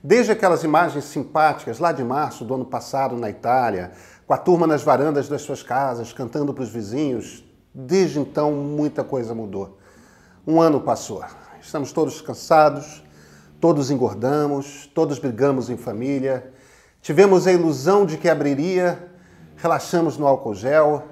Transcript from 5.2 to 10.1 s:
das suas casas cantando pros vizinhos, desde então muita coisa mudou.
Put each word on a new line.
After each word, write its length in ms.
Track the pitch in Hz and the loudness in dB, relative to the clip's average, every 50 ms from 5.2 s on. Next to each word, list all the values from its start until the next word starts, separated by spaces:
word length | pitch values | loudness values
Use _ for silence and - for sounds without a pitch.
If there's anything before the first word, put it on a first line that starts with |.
| 131 120 | -2 -4
das 140 | 147 143 | -6 -8
suas 220 | - - 143 123 - | -6 -8 -10 -10 -6
casas 500 | - 123 131 139 135 123 117 113 110 - | -4 -2 -2 -2 -2 -4 -6 -8 -12 -10
cantando 400 | - 135 110 - 156 147 143 131 | -10 -10 -6 -4 -4 -4 -4 -4
pros 160 | - 131 117 | -6 -8 -8
vizinhos, 760 | 107 120 110 101 110 139 156 143 127 113 - - - - - _ _ _ _ _ _ | -8 -10 -10 -8 -4 -4 -2 -2 -4 -6 -8 -10 -16 -20 -20 _ _ _ _ _ _
desde 460 | 135 131 127 170 190 185 160 139 151 | -18 -6 0 2 2 2 2 0 -4
então 320 | 135 - - 151 151 151 | -4 -2 -2 0 0 0
muita 520 | 151 143 143 143 147 147 151 147 147 - 131 | 0 -2 -4 -4 -4 -2 -2 -2 -2 -4 -6
coisa 300 | - - 131 117 113 117 | -4 -4 -6 -4 -6 -8
mudou. 460 | 113 113 104 95 98 98 95 - _ _ - _ - - - | -8 -8 -8 -8 -10 -10 -10 -14 _ _ -20 _ -20 -20 -20